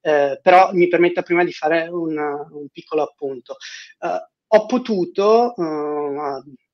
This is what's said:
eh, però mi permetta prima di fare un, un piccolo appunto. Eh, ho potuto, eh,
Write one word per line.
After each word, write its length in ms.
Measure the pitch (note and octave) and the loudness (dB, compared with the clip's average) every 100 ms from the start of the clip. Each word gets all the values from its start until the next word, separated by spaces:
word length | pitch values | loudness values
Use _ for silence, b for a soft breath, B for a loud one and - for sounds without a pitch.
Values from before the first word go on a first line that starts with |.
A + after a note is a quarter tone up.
eh, 360 | E3 D3 C#3+ C3+ | 0 2 0 2
però 320 | F#3 F3+ F#3 | 6 6 6
mi 160 | F#3 F3 | 4 2
permetta 320 | E3+ F3 F3 | 4 2 0
prima 240 | F3 F3 | 0 0
di 80 | F3 | 0
fare 340 | - D#3 E3 E3 | -2 -2 0 -2
un, 300 | F3 D#3+ D3+ | -6 -6 -4
un 500 | D3 D3 D3 D3+ C#3+ | -6 -8 -12 -16 -16
piccolo 360 | - _ D#3 | -18 _ -4
appunto. 520 | C#3+ _ C#3+ C3 - C3+ B B B _ | -4 _ -10 -10 -14 -18 B B B _
Eh, 280 | F3 F3 - _ _ | -8 -8 -10 _ _
ho 140 | G#3+ | 2
potuto, 880 | - B3+ B3 G3 F3 - G3+ A3+ A#3+ | 2 -4 -2 -2 -2 0 4 4 2
eh, 880 | A#3+ D#3+ D3+ D3 D3 D3 C#3+ D3 C3+ C#3+ C3 _ | -2 -6 -4 -4 -4 -6 -6 -6 -8 -12 -20 _